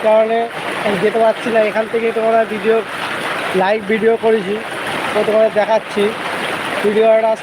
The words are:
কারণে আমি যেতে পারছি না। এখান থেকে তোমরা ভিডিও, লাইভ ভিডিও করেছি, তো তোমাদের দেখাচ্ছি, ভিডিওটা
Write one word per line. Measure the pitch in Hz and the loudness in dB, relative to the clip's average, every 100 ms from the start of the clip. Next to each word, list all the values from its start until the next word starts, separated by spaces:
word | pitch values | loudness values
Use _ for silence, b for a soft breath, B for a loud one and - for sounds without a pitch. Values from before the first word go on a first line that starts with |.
| 220 | 4
কারণে | 220 220 226 233 - - - | 4 4 0 -2 -6 -8 -4
আমি | 214 190 | -2 0
যেতে | 208 220 | 0 2
পারছি | 226 214 247 | 2 2 0
না। | 220 214 | 2 2
এখান | 214 226 | 0 -2
থেকে | 233 226 226 | -2 -2 0
তোমরা | 226 226 220 | 2 2 0
ভিডিও, | 214 202 226 196 - - - - - - 185 | -2 0 0 0 -8 -8 -6 -6 -6 -2 0
লাইভ | 185 220 196 | 2 0 0
ভিডিও | 220 220 226 | 0 2 2
করেছি, | 226 220 185 214 - - - - - | 2 2 0 -6 -6 -8 -6 -6 -4
তো | 208 220 | -2 2
তোমাদের | 214 220 208 | 4 4 2
দেখাচ্ছি, | 202 220 - 214 202 226 - - - - - - | 2 0 0 -2 -2 -2 -8 -8 -6 -6 -6 -2
ভিডিওটা | 208 208 220 220 220 220 | 0 4 4 4 2 0